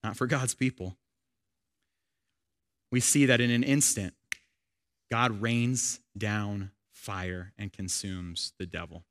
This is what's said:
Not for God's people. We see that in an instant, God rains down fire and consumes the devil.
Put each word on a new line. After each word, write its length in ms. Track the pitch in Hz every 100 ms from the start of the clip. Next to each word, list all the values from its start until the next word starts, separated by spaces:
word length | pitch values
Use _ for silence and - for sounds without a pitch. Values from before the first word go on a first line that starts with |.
Not 120 | 110 101
for 120 | 127
God's 260 | 143 127
people. 420 | - 131 - 95 - _ _ _ _ _ _ _ _ _ _ _ _ _ _ _ _ _ _ _
We 80 | 123
see 260 | - 147 135
that 140 | 120
in 100 | 120
an 140 | 120
instant, 500 | 131 139 143 - 92 _ _ - _ _ _ _ _ _ _
God 320 | 117 123 104
rains 560 | 113 117 120 127 - - _ 98
down 540 | 104 107 104 101 98 _ _
fire 600 | - - 98 92 90 92 -
and 140 | 101
consumes 800 | - 92 - 98 92 87 85 - _
the 40 |
devil. 380 | 90 82 82 82 -